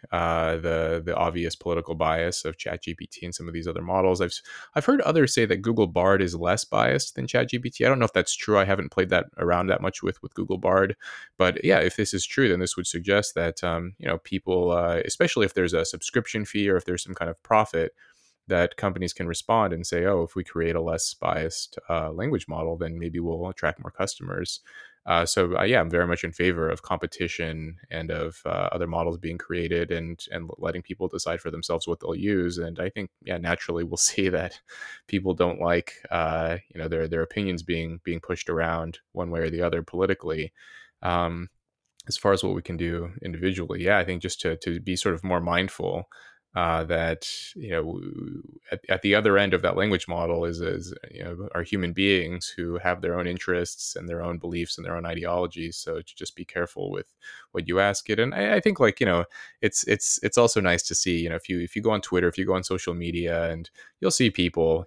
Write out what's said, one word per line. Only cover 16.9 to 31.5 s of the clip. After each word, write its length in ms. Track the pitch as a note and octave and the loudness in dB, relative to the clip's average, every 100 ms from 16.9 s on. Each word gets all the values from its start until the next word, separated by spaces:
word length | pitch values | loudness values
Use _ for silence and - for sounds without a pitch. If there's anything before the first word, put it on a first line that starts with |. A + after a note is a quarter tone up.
| F2+ | -6
some 120 | - | -6
kind 160 | F2 E2+ | -6 -6
of 120 | - | -8
profit, 500 | - A2 F#2 E2 D#2+ _ - _ _ _ - | 2 4 4 0 -2 _ -20 _ _ _ 0
that 280 | F2+ F2 - | 2 2 2
companies 380 | G2+ F#2 F2 | -4 -2 -4
can 120 | - E2+ | -4 -4
respond 460 | E2+ - A2+ G2 | -4 2 2 4
and 140 | E2+ F2 | 0 -2
say, 180 | F2 | 2
"Oh, 180 | F#2+ F#2 | 4 2
if 120 | E2 | 0
we 100 | F#2 | -4
create 320 | - E2+ E2 E2 | -4 -2 0 0
a 60 | |
less 320 | E2 E2 - | 0 -2 -4
biased, 640 | - E2 D#2+ D#2+ - - - - | -2 -2 0 -2 -4 -10 -14 -4
uh, 240 | E2 D#2 | -2 -2
language 360 | E2 C3+ A2+ - | -4 -2 -2 -4
model, 280 | D#2+ D#2+ E2+ | -4 -4 -4
then 220 | E2 E2 | -6 -6
maybe 200 | E2+ E2 | -6 -4
we'll 300 | E2+ E2 F#2 | -4 -4 -6
attract 320 | - D#2 - | -2 -2 -2
more 120 | - | -12
customers." 680 | - G2 - - F2+ E2+ - - - - _ | -6 -6 -6 -8 -6 -6 -8 -14 -20 -20 _
Uh, 220 | - E2+ E2 | 2 2 4
so, 300 | G2+ F2 F2+ | 2 2 4
uh, 60 | |
yeah, 160 | G2 A#2+ | 4 4
I'm 100 | E2 | 4
very 160 | F2 F2 | 2 4
much 160 | F2 | 2
in 80 | E2+ | -2
favor 400 | - F2+ E2 D#2+ | 2 2 4 0
of 120 | E2 | -2
competition 920 | - F2 E2 - F2 - D#2+ D#2+ D#2+ F2 - | -4 -4 -4 -4 -4 -2 -4 -6 -10 -12 -10
and 220 | D#2+ D#2+ | -8 -6
of, 280 | D#2+ D#2+ - E2+ | -4 -6 -6 -4
uh, 220 | E2+ - | -2 -2
other 160 | F2 E2+ | -2 -2
models 320 | E2 E2+ E2+ | 0 -2 -2
being 180 | E2 E2+ | -6 -8
created 540 | - F2 E2 E2+ E2+ | -6 -4 0 0 0
and, 340 | E2+ E2 E2+ - | -4 -6 -10 -10
and 180 | E2+ E2 - | -10 -10 -6
letting 220 | E2 F2 | -6 -6
people 280 | - F#2 F#2 | -8 -6 -4
decide 320 | F2 E2 E2+ | -4 -4 -4
for 100 | E2 | -6